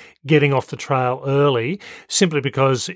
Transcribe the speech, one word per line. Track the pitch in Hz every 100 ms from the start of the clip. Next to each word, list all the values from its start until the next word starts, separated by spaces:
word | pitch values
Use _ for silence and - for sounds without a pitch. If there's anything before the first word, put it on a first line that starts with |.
| - _
getting | 139 156 143
off | 135 -
the | 131
trail | - 131 123 131 139
early | 139 143 123 120 202 - - -
simply | - 185 151
because | 135 - 135 127 -